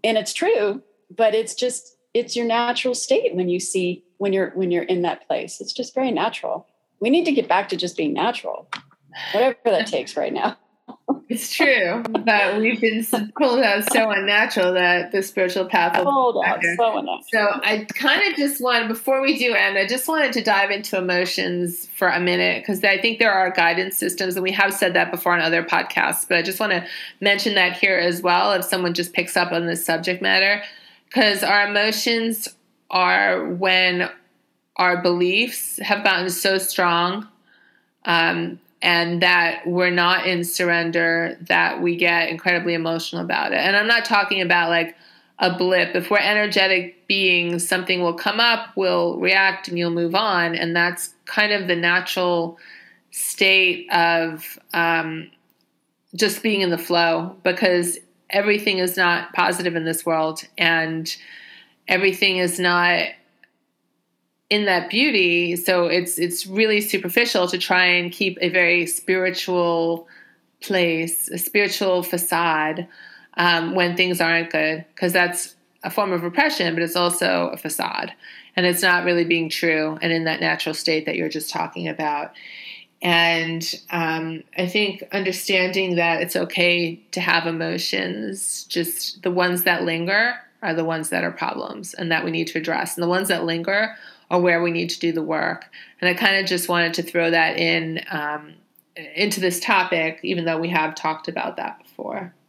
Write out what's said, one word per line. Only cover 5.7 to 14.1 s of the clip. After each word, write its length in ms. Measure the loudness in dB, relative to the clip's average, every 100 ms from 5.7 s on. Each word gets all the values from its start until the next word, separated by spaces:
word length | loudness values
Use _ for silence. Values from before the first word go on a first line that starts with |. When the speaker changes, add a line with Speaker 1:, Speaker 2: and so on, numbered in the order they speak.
Speaker 1:
just 220 | -8 -6
very 160 | -2 -2
natural. 560 | 0 -2 -4 -6 -8 _ _ _ _
We 120 | 2
need 160 | 2 4
to 60 |
get 140 | 0 2
back 220 | 0 0
to 80 | -6
just 200 | -6 -2
being 180 | -2
natural, 540 | 0 -2 -2 -8 -10 -10 -14 -14 _ _ -14 -4
whatever 240 | 2 2 2 2
that 200 | 2 2
takes 300 | -4 -4 -4
right 160 | -4
now. 240 | -2 -4 -4 _ _ -20 -14 -6 -6 -4
Speaker 2:
It's 240 | -6 -4
true, 480 | 0 4 4 2 -2 -2
but 480 | 0 4 4 4 2
we've 220 | 0 2
been 200 | 0 0
s-, 140 | -2 -4 -4 0
pulled 260 | 2 4
out 220 | 4 2 2
so 180 | 2 2